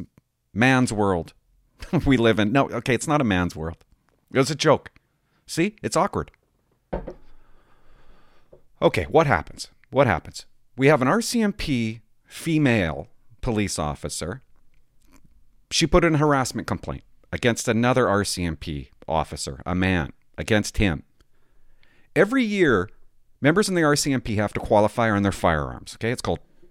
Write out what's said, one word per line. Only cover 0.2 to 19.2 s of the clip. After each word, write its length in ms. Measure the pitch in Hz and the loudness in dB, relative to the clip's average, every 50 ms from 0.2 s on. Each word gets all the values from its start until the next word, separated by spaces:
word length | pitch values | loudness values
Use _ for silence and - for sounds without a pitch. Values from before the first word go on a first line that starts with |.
| _ _ _ _ _ _ - | _ _ _ _ _ _ -2
man's 400 | 95 123 135 131 127 127 - 113 | 2 4 4 4 4 2 0 0
world 400 | 101 104 98 92 85 80 - - _ _ _ _ _ _ _ | 0 2 2 2 0 -2 -6 -12 _ _ _ _ _ _ _
<laughs> 380 | _ _ - - - - - | _ _ -8 -4 -2 0 2
we 100 | 143 135 | 4 4
live 240 | 117 117 113 107 - | 4 4 4 4 2
in. 140 | 104 104 120 | 0 0 2
No, 160 | 139 127 - | 0 0 0
okay, 240 | 85 120 - - 123 | -4 -4 -2 -2 -2
it's 160 | 110 - 160 | -2 0 -2
not 100 | 147 147 | 0 0
a 60 | 135 | 2
man's 320 | 110 95 90 90 85 - 76 | 2 2 2 0 -2 -4 -6
world. 260 | 78 82 80 - _ _ _ _ _ _ _ _ _ _ | -10 -10 -10 -12 _ _ _ _ _ _ _ _ _ _
It 60 | - 123 | 0 0
was 120 | 139 - | 0 0
a 60 | 156 | -2
joke. 340 | 147 - 156 131 - - - - _ _ _ _ _ _ _ _ _ _ | 0 2 2 2 2 0 -8 -20 _ _ _ _ _ _ _ _ _ _
See? 300 | - - 160 170 208 - _ - | -10 -4 -2 -2 -2 -2 _ -8
It's 140 | 117 - 160 | -4 -2 0
awkward. 340 | 185 202 - 92 73 - _ _ _ _ _ _ _ _ _ _ _ _ - - - - - - - - - - - - - - _ _ - _ - - - - - - - - - - _ - - _ - - - - _ _ | -2 0 -2 -6 -6 -6 _ _ _ _ _ _ _ _ _ _ _ _ -10 -10 -10 -10 -14 -16 -18 -20 -20 -20 -20 -20 -20 -20 _ _ -20 _ -20 -20 -20 -20 -20 -20 -20 -20 -20 -20 _ -20 -20 _ -20 -20 -20 -20 _ _
Okay, 220 | - 165 - 104 82 - | 0 0 0 0 -4 2
what 180 | - 156 165 143 | 2 2 4 4
happens? 400 | 110 80 71 - - - - - _ _ _ _ | 2 0 -2 -6 -12 -16 -18 -18 _ _ _ _
What 180 | 120 127 139 120 | 0 2 2 2
happens? 380 | 90 76 - - - - - - - _ _ _ _ 120 | 2 0 -4 -10 -16 -18 -20 -20 -20 _ _ _ _ 0
We 100 | 131 143 | 2 4
have 140 | 156 131 | 4 4
an 80 | 127 131 | 2 2
R 100 | 175 226 | 0 0
C 220 | 233 - - 233 | 0 -2 -2 0
M 100 | 220 202 | 0 -2
P 480 | 196 - - 165 139 120 113 110 113 117 - _ _ _ _ | -2 -4 -4 -4 -2 -2 -2 -4 -6 -10 -16 _ _ _ _
female 840 | _ - - - 165 160 156 147 131 117 107 90 80 71 69 92 - - - _ - - - | _ -20 -10 -4 -2 0 2 4 4 4 2 2 0 -4 -6 -10 -14 -20 -20 _ -20 -18 -10
police 360 | - 127 110 107 104 90 - - | -6 -4 -2 0 -2 -2 -2 -4
officer. 680 | 78 76 71 - - 78 - - 78 82 104 131 - _ - - - - - - _ _ _ - _ - - - - - _ - - - _ _ _ _ | -4 -6 -6 -8 -10 -10 -10 -8 -8 -8 -10 -12 -14 _ -20 -20 -20 -20 -20 -20 _ _ _ -20 _ -20 -20 -20 -20 -20 _ -20 -20 -20 _ _ _ _
She 140 | - - 165 | -2 -2 0
put 200 | 156 - 180 170 | 2 4 4 4
in 100 | 170 156 | 4 2
a 40 | 143 | 2
harassment 480 | 151 151 143 135 123 - - 113 82 - | 2 2 2 2 0 -2 -6 -8 -6 -6
complaint 360 | 104 82 - - 67 67 - _ - - _ _ | -6 -6 -6 -10 -10 -12 -14 _ -20 -20 _ _
against 360 | - - - 120 110 - - 131 | -8 -2 0 0 0 0 -2 -2
another 400 | 110 110 120 123 127 127 120 90 | 0 0 0 2 2 2 2 2
R 160 | 98 101 98 | 2 0 0
C 220 | - - 92 87 | -2 -4 -4 -4
M 100 | 85 78 | -4 -6
P 360 | - - 85 76 71 65 - - _ - - | -6 -8 -10 -10 -10 -10 -14 -18 _ -8 -4
officer, 520 | 80 80 | -2 -2